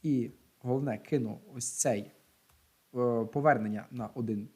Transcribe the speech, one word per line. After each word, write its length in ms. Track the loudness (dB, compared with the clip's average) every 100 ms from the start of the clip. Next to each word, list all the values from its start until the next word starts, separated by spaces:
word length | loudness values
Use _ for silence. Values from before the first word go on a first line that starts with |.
і 300 | 2 0 0 -8 _ _
головне 380 | -2 0 0 -4
кину 420 | -2 -2 0 -6 -12
ось 160 | -10 -8
цей, 300 | 0 0 0
е, 100 | -4 -16 _ _ _ _ _ _ _ 0 2 2
повернення 640 | 0 4 4 4 2 -4 -6
на 160 | -10 -8
один 420 | -6 -2 -4 -6